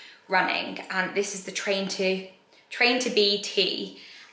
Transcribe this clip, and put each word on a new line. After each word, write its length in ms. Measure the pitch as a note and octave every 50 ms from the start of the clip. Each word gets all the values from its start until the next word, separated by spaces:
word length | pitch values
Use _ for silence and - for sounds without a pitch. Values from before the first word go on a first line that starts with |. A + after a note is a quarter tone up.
| - - - - _ -
running. 520 | F#3+ F#3 F3 - - F2 - - F#3 - - -
And 240 | F#3+ F#3+ F#3 F#3 -
this 220 | G3 G3+ - -
is 80 | F#3+ -
the 80 | F#3+
Train 380 | F#3 - - G#3 G3 F#3+ G3 F#3+
to, 360 | - - F#3+ F#3 F#3+ F#3+ F#3+ - - - _ _ - - _ -
Train 300 | - - A#3+ A#3+ B3+ B3+
to 100 | - A#3
Be 320 | - G#3 G#3 G3+ G3+ G3+
tee. 580 | - - - G3+ F#3 - - - G3 F#3 - - - - - - - -